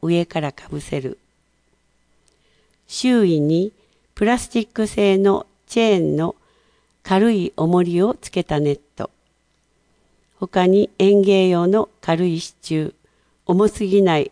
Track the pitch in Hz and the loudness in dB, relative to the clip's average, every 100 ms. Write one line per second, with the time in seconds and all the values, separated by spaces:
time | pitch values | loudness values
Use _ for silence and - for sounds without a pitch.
0 | 160 170 170 165 147 - - 147 - 143 | -2 -2 -2 -6 -8 -10 -14 -12 -8 -8
1 | 131 - _ _ _ _ _ _ _ _ | -8 -12 _ _ _ _ _ _ _ _
2 | _ _ _ _ _ _ _ _ - - | _ _ _ _ _ _ _ _ -18 -4
3 | 254 240 190 160 147 165 202 - _ _ | 0 2 2 2 0 0 -2 -8 _ _
4 | _ - 208 240 - 233 214 - 214 - | _ -4 -2 -2 -4 -6 -4 -6 -6 0
5 | 202 190 196 196 - _ - 226 226 190 | 2 2 2 0 -4 _ -6 0 2 2
6 | 156 147 - - _ _ _ _ _ _ | 0 -2 -4 -8 _ _ _ _ _ _
7 | - 190 226 214 175 - 160 180 175 175 | -2 2 2 0 -2 -4 0 0 0 0
8 | 208 - - 185 - 151 147 139 _ - | 0 -4 -8 -6 -4 -2 -2 -4 _ -14
9 | - _ _ _ _ _ _ _ _ _ | -14 _ _ _ _ _ _ _ _ _
10 | _ _ _ - 185 185 180 196 - - | _ _ _ -12 -6 0 2 2 2 0
11 | 190 202 196 190 185 175 175 208 - _ | 2 4 4 2 2 2 0 0 -2 _
12 | - 165 180 165 - _ - 156 156 - | -4 -2 -2 -4 -8 _ -6 -6 -6 -10
13 | _ _ _ _ - 180 208 - 202 196 | _ _ _ _ -2 2 2 0 0 2
14 | 190 156 - | 4 2 -2